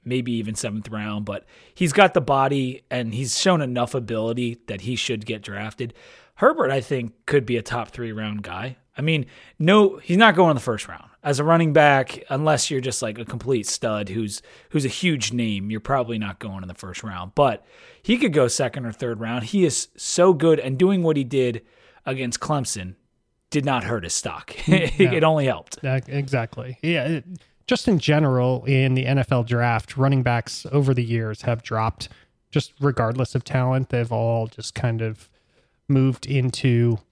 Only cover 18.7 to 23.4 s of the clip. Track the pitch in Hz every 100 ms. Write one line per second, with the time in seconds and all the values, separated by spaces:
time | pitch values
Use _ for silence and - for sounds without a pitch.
18.7 | - 120 107 123 110 113 120 110 202 175
19.7 | - - _ - - 180 165 165 156 127
20.7 | 131 180 196 165 147 131 135 127 113 _
21.7 | _ _ _ - 131 127 120 - 151 127
22.7 | - 92 95 _ _ _ _